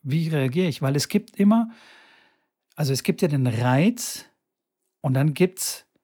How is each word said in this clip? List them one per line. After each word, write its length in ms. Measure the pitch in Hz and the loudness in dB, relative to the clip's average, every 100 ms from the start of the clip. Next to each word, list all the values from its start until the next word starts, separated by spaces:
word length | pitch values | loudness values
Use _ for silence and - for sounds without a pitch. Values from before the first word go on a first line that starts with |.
wie 260 | 139 156 160 | -4 -4 -2
reagiere 400 | 156 131 151 185 | -2 0 0 -2
ich? 120 | - | -2
Weil 140 | 135 143 | -2 -2
es 120 | - | 0
gibt 280 | 202 - - | -2 -4 2
immer, 340 | 202 226 226 - - - _ _ _ _ _ _ _ - | 4 4 0 -8 -20 -20 _ _ _ _ _ _ _ -6
also 160 | 143 | -2
es 100 | 135 | -2
gibt 180 | - - | -2 -2
ja 60 | 170 | 0
den 180 | 143 123 | 0 0
Reiz 800 | 113 123 131 202 247 - - - _ _ _ _ _ _ _ | 0 2 4 2 0 -8 -12 -16 _ _ _ _ _ _ _
und 140 | 139 | -2
dann 200 | 131 151 | 0 0
gibt's 520 | 139 180 - - - _ _ | 2 0 0 -10 -10 _ _